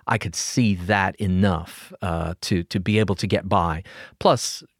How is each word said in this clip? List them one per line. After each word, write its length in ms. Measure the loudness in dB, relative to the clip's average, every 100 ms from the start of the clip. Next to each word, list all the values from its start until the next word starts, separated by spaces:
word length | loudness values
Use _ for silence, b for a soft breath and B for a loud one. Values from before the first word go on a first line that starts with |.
| -2
I 100 | -2
could 180 | -2 -6
see 380 | -4 2 2 2
that 400 | 2 2 2 0
enough, 760 | 0 4 4 2 -4 -16 -20 -8
uh, 320 | -4 -4 -4 -6
to, 220 | -2 -2
to 160 | 0 -4
be 180 | 0 2
able 160 | 2 0
to 120 | 0
get 200 | -2 2
by. 360 | 2 2 -2 -10 B B _
Plus, 440 | 2 2 0 -10 -16